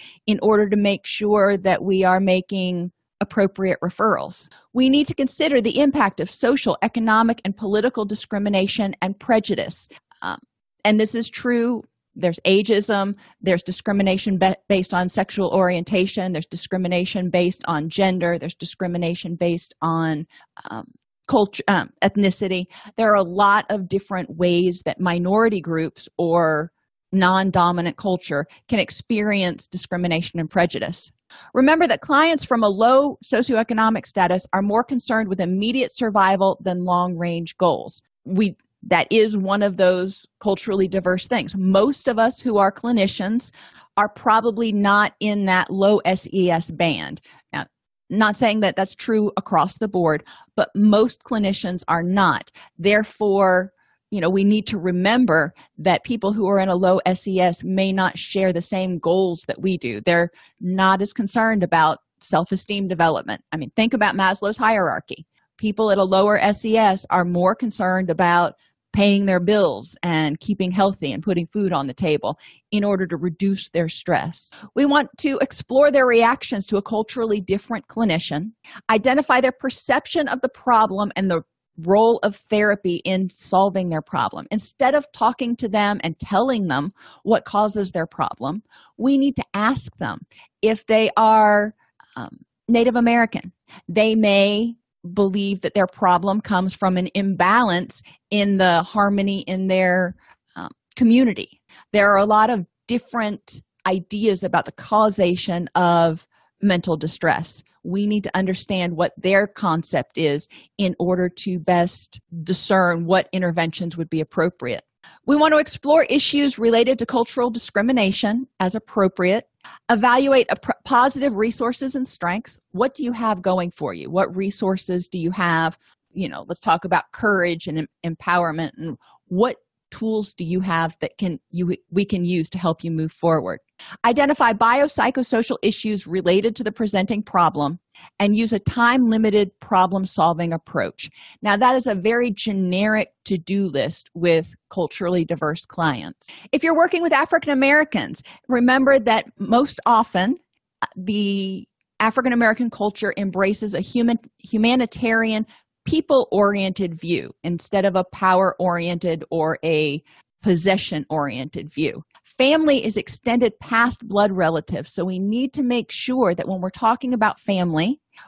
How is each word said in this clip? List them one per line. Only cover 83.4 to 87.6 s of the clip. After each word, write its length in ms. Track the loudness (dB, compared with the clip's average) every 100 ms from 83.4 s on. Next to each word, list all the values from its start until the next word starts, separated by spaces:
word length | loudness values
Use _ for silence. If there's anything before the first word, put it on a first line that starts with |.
| -2 2 2 0 -2
their 140 | -4
problem. 440 | -4 -4 -4 -6 -8
Instead 440 | -8 -6 -2 0
of 120 | 2 -2
talking 420 | -2 -2 0 -4 -4
to 140 | -2
them 280 | 0 0 -2
and 140 | -6 -8
telling 500 | -2 0 0 0 -2
them 240 | -2 -4 -10 -20 -8
what 240 | 0 0 0
causes 460 | -2